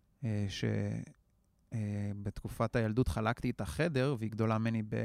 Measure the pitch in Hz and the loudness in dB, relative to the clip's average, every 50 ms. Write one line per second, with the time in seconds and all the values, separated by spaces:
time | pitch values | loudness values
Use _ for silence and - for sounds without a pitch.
0 | _ _ _ - - 113 107 104 104 98 92 - - 110 107 107 104 104 110 110 | _ _ _ -6 -4 -2 0 0 0 -2 -2 -2 -2 0 0 0 -2 -2 -4 -6
1 | - - - _ _ _ _ _ _ _ _ _ _ - - 113 107 104 104 104 | -8 -10 -14 _ _ _ _ _ _ _ _ _ _ -8 -6 -4 -4 -2 -2 -2
2 | 101 101 101 101 101 101 - - - - - - 117 110 - 123 113 107 107 120 | -2 -4 -4 -4 -6 -6 -6 -6 -6 -6 -2 0 0 2 2 2 2 2 4 2
3 | 127 - - 113 107 110 120 - - 123 117 - 107 - - - 156 175 151 131 | 2 2 2 0 2 0 0 0 0 -2 -2 -2 -4 -4 0 0 0 2 2 2
4 | 127 143 143 107 113 107 110 107 113 113 110 107 113 117 113 113 107 107 113 113 | 2 2 0 0 -2 -2 0 2 2 4 4 4 2 2 0 0 -2 -2 -2 -2